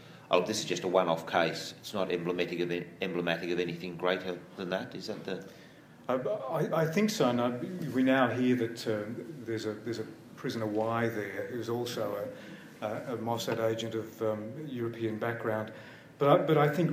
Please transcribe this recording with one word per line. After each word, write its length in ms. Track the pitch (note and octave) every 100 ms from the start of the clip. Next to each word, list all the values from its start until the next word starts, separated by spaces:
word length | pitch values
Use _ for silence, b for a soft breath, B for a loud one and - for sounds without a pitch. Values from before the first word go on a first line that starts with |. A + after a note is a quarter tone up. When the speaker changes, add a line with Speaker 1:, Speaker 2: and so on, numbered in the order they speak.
| B B B
Speaker 1:
"Oh, 100 | F2+
this 160 | F#2 G#2+
is 40 | -
just 180 | F2+
a 40 | F#2+
one-off 400 | F2+ E2+ E2 -
case, 480 | F#2 E2 D#2+ - -
it's 140 | -
not 180 | G#2 F2+
emblematic 480 | F2 E2+ F2+ F2 E2+
of, 120 | F2 F2 - -
emblematic 480 | F#2+ F2 E2+ E2+ F2
of 80 | F2
anything 380 | F2 E2 F#2 F2
greater 420 | F2+ F#2 F#2 E2+ - -
than 140 | F2+
that"? 240 | F#2+ B2 F#2+
Is 100 | F#2
that 160 | G#2
the 220 | G2 F#2+ - B B B B B -
Speaker 2:
I, 60 |
I, 680 | C3 D#3+ G#3+ - D#3+ D#3 E3
I 40 | D#3+
think 240 | G3 G#3+
so, 200 | - B2+
and 120 | A#2+
I, 80 | A#2+ B2 F3 F#3 D#3
we 120 | B2
now 260 | C3 C3+ B2
hear 260 | A2+ B2+ A#2
that, 280 | A2+ - A#2
um, 400 | G#2+ G#2 A#2+ - C#3+
there's 220 | A2+ G#2+ G#2+
a, 80 |
there's 240 | G#2 A#2 G#2+
a 80 | A2 - - -
prisoner 320 | C3+ A#2 G#2+
Y 400 | G#2 A2+ A#2 A#2
there 400 | G#2 G2+ G2 G2+
who's 160 | B2 A2
also 640 | A#2+ A#2+ - G#2 G2+ G#2 - B B B B
a, 40 | A2
a, 300 | A2 - A2+
a 20 |
Mossad 420 | A2+ A#2 - A2+
agent 360 | A2+ A2 A#2 A2+
of, 260 | G#2+ -
um, 320 | A2 G#2+ G#2+ C#3+ D3
European 500 | B2 A#2 A#2 A2+ G#2+
background. 540 | A#2 A#2 A#2 G#2+ G#2+ - B B B -
But 100 | C#3
I, 80 | C4
but 160 | - D3+
I 100 | D3
think 220 | D#3+ D#3